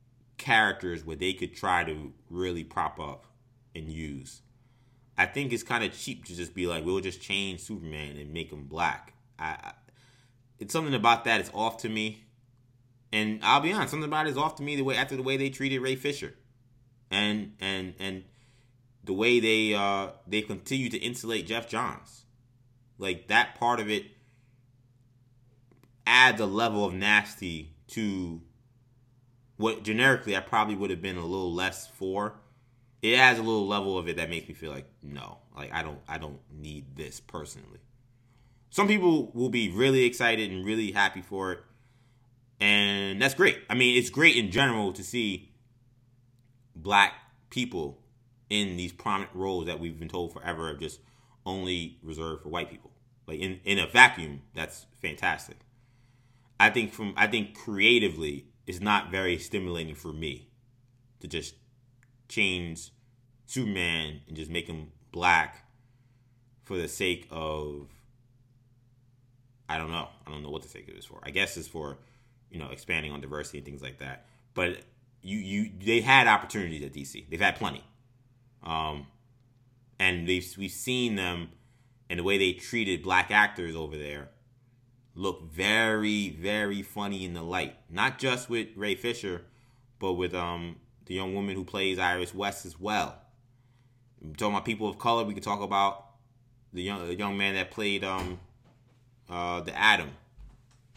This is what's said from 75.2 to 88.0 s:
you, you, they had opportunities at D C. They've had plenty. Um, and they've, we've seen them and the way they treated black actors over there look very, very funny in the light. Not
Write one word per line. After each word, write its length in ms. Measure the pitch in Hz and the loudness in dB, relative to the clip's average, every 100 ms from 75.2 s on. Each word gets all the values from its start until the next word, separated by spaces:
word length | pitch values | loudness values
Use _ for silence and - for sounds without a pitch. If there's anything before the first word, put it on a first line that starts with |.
you, 160 | 95 104 | -8 -6
you, 320 | 95 101 107 92 | -2 -2 -2 -4
they 200 | 104 113 | 4 4
had 240 | 120 135 117 | 8 8 8
opportunities 580 | 104 - 107 87 78 | 6 4 -6 -4 -6
at 80 | 71 | -10
D 120 | 71 | -10
C. 220 | 67 - 69 | -14 -14 -10
They've 100 | 82 | 2
had 160 | 98 - | 2 2
plenty. 260 | 98 - - _ _ _ _ _ _ _ | -6 -6 -16 _ _ _ _ _ _ _
Um, 440 | 85 80 78 73 69 _ _ _ _ _ _ _ _ - | -6 -4 -4 -6 -12 _ _ _ _ _ _ _ _ 0
and 300 | 92 90 85 | 2 2 2
they've, 180 | 92 87 98 | 0 0 -10
we've 120 | 98 | -10
seen 460 | - 127 127 120 101 | -8 -4 0 0 0
them 320 | 90 87 85 - _ _ _ _ - | -2 -4 -8 -16 _ _ _ _ -8
and 80 | 87 | -2
the 40 | |
way 140 | 92 101 | 2 4
they 160 | 92 | 4
treated 500 | - - 117 101 85 | 0 -4 -2 0 -2
black 280 | 92 92 92 | 2 2 6
actors 440 | 104 104 - 82 | 4 4 2 -8
over 220 | 80 76 76 | -6 -8 -10
there 320 | 73 73 71 _ _ _ _ _ _ _ _ | -10 -12 -14 _ _ _ _ _ _ _ _
look 360 | 85 95 - 80 | -6 -4 -4 -10
very, 800 | 78 98 110 113 110 107 104 98 | -2 2 2 2 2 2 0 -2
very 520 | 78 95 107 101 101 | -4 -2 -2 -2 -4
funny 420 | 98 104 101 95 | -8 -6 -6 -6
in 80 | 92 | -6
the 100 | 85 | -8
light. 340 | 82 92 71 - _ | -4 -4 -4 -8 _
Not 300 | 87 | -2